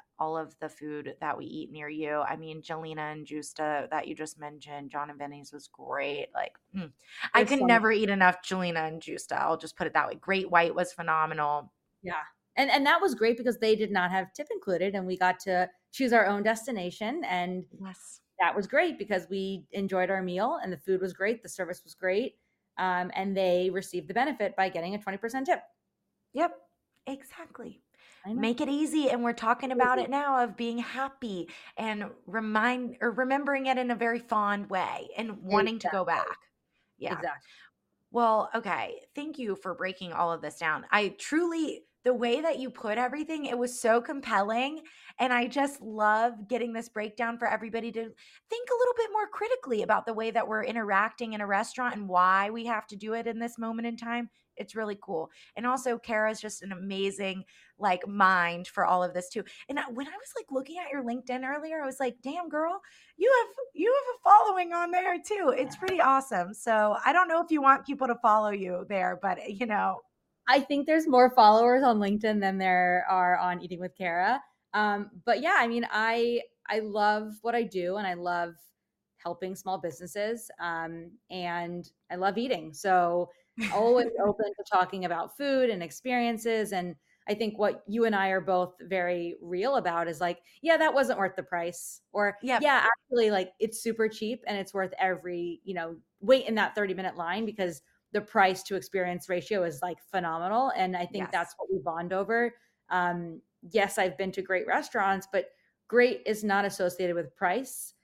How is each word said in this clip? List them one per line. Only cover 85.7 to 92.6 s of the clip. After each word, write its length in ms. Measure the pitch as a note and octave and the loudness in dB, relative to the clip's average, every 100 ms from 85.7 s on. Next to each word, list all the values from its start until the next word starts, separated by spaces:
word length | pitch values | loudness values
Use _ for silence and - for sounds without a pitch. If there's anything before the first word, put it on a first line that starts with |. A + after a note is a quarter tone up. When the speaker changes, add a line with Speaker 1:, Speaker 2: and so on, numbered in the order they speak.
| F#3+ | 0
Speaker 2:
experiences. 920 | E3+ - B3+ B3 A#3+ A3+ A3+ A3+ G#3 | -6 -10 -2 0 0 0 0 0 0
And 220 | F#3+ F3+ E3 _ _ - | -2 -4 -8 _ _ -6
I 80 | |
think 240 | G#3 A3 G#3 | -2 -2 0
what 240 | G#3 - - | 0 0 -4
you 160 | A3 | 0
and 100 | A3+ | 2
I 140 | G3+ F#3+ | 2 2
are 120 | F#3+ | 0
both 360 | F#3 F3+ F3+ - | 2 2 0 -6
very 520 | E3+ F#3+ F3 F3 E3+ - | -4 -2 0 -2 -4 -8
real 360 | E3+ F3+ A#3 C4+ | -6 -2 0 0
about 300 | F3+ E3+ E3+ | 0 -2 -2
is 140 | D3+ | -2
like, 220 | F3 F3+ _ _ | -4 -4 _ _
"Yeah, 140 | D#4+ D#4+ | 2 4
that 180 | D#4 | 4
wasn't 240 | C4+ B3 A3+ | 4 2 2
worth 160 | F#3+ | 0
the 80 | F#3 | -2
price," 600 | D#3+ F3 E3+ F3 - - _ | -6 -4 -4 -8 -14 -16 _
or, 260 | G3+ G3+ G3+ | -2 0 -2
Speaker 1:
Yep. 200 | B3 A#3+ | 0 2